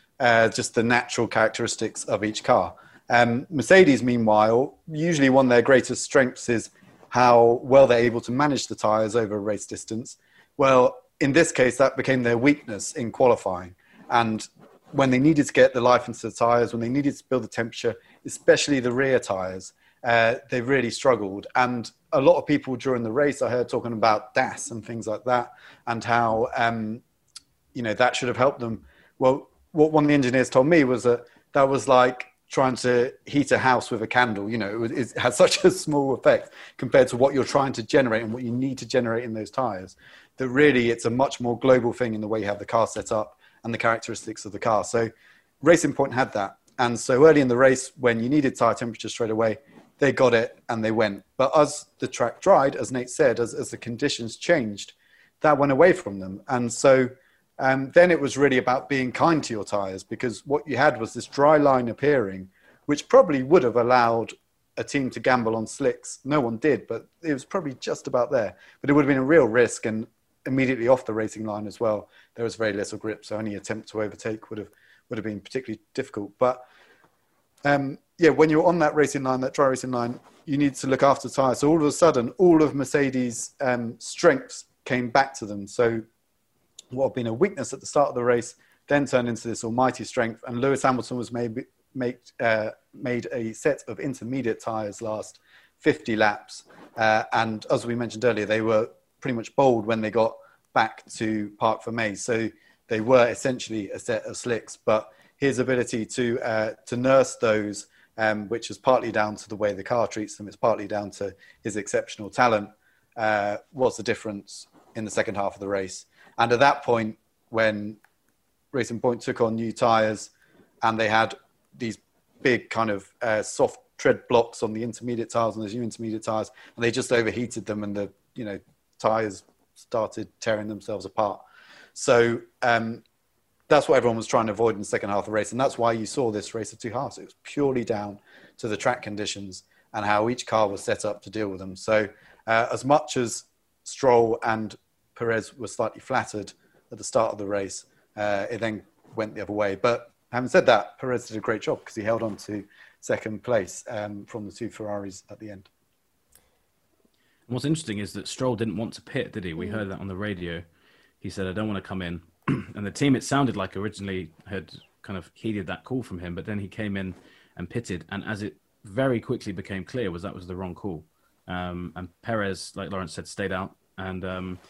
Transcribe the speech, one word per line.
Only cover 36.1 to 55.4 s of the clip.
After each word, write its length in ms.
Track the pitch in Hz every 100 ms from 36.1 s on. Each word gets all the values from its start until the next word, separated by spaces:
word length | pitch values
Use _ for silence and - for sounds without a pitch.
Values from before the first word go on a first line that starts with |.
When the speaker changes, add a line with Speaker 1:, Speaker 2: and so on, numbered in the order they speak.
Speaker 1:
effect 380 | 120 151 117 - - - -
compared 320 | 127 139 127
to 80 | 123
what 160 | 139
you're 120 | 143
trying 280 | 117 143 135
to 80 | 120
generate 400 | 113 147 127 110
and 80 | 113
what 80 | 120
you 100 | 123
need 240 | 120 135 131
to 80 | 117
generate 380 | 127 120 113
in 80 | 123
those 180 | 110 104
tyres, 460 | - 127 95 95 - - - _ -
that 120 | 131
really 420 | 127 147 127 117
it's 160 | 117 120
a 40 |
much 300 | 120 139 -
more 180 | 123 117
global 360 | 131 127 120
thing 180 | 113 120
in 80 | 107
the 80 | 104
way 120 | 110
you 40 | 101
have 120 | 101
the 80 | 101
car 200 | 117 107
set 240 | - 98
up 280 | 110 107 _ _ _
and 80 | 113
the 60 | 117
characteristics 640 | 120 113 - 110 - 107
of 80 | 104
the 60 | 98
car. 240 | 120 104
So 240 | 87 117 113 - _ _ _ _
Racing 320 | 147 175 147
Point 180 | 123 139
had 200 | 120 131
that. 240 | 107 98 - _ -
And 200 | 120 117
so 260 | - 127 156
early 140 | 147
in 80 | 131
the 80 | 120
race, 360 | 135 127 - -
when 220 | 123 113
you 80 | 120
needed 280 | 151 135 -
tyre 180 | 120
temperature 340 | 107 120 107 120
straight 220 | - 113
away, 280 | 110 113 104 _ - _ -
they 140 | 139
got 220 | 120 131
it 240 | 117 117 - -
and 160 | 117
they 60 | 110
went. 320 | 110 107 98 _ -
But 180 | 131 156
as 300 | 147 - - -
the 80 | 135
track 320 | - 120 -
dried, 340 | 180 180 139 139
as 140 | 117
Nate 160 | 131 127
said, 300 | - 143 113
as, 140 | 117
as 160 | 139 123
the 60 | 113
conditions 580 | - 117 139 - 117 -
changed, 560 | - 170 110 101 - - _ _ _ _